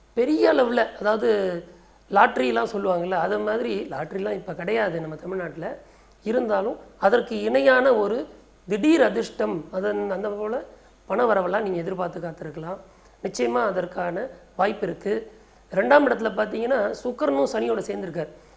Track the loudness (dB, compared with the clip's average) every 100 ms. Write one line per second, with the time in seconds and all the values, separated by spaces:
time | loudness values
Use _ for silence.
0 | _ -2 0 4 4 4 2 2 0 -2
1 | 0 0 2 2 0 -4 -10 -20 -20 _
2 | -2 4 4 4 0 0 -2 -2 0 0
3 | 0 -2 0 0 -2 -2 -2 -4 -6 -8
4 | -6 -6 -4 -6 -6 -8 -2 0 0 -4
5 | -8 -10 -8 -8 -8 -8 -10 -12 -16 -20
6 | -20 _ -4 -2 0 0 -2 -6 -12 0
7 | 4 4 2 -4 0 4 6 6 6 4
8 | 2 -2 -6 -14 -20 _ -6 0 4 6
9 | 6 2 -4 -4 -2 -4 -6 -4 -2 -2
10 | -2 -4 -4 -6 -4 -6 -8 -16 -20 _
11 | -6 0 2 2 0 -2 -2 -4 -4 -4
12 | -6 -6 -10 -10 -12 -10 -10 -12 -14 -20
13 | -20 _ -8 -4 -2 0 0 -2 -4 -6
14 | -6 -6 -8 -12 -12 -2 -2 0 -6 -6
15 | -4 -4 -6 -16 -20 -20 _ -2 6 6
16 | 6 2 -2 -2 -4 -2 0 0 0 -4
17 | -8 -2 0 2 0 0 -2 -2 -4 -6
18 | -6 -6 -8 -12 -20